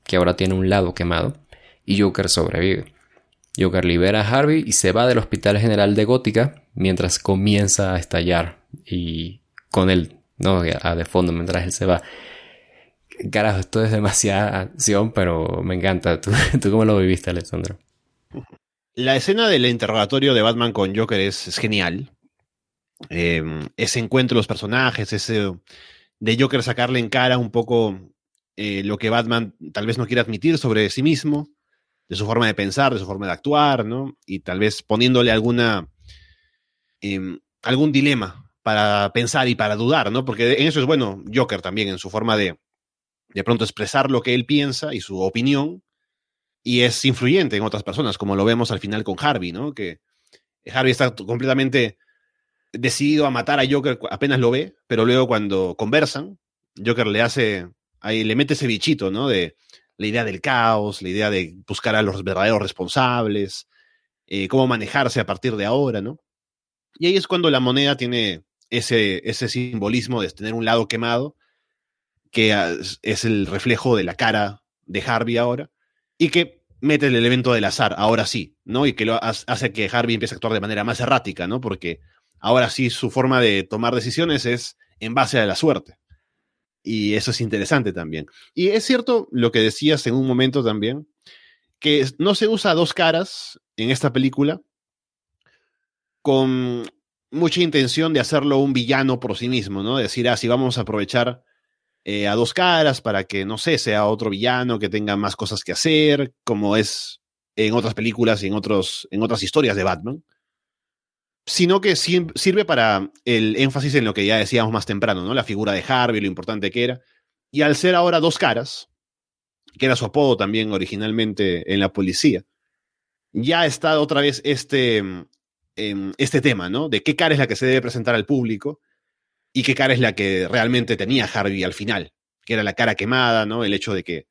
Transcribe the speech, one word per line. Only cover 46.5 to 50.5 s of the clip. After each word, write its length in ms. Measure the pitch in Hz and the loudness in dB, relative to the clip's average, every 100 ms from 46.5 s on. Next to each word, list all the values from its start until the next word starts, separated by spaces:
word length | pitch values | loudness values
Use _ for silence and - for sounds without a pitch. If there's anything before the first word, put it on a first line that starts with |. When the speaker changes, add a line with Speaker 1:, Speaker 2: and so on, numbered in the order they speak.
| _ | _
Speaker 2:
y 180 | 123 123 | 0 4
es 240 | 120 - | 4 4
influyente 520 | 135 123 123 185 143 101 | 0 2 2 2 2 -2
en 60 | |
otras 200 | 107 104 | -2 -4
personas, 340 | 98 98 127 92 | -6 -4 -4 -4
como 200 | 101 98 | -2 2
lo 80 | 104 | 2
vemos 240 | 117 117 | 2 0
al 100 | 98 | -4
final 240 | 98 107 | -6 -6
con 120 | 110 92 | -6 -2
Harvey, 320 | 147 120 90 | -2 -2 -4
¿no? 220 | 87 147 | -6 -8
Que 260 | 127 95 82 _ _ _ _ _ | -8 -10 -12 _ _ _ _ _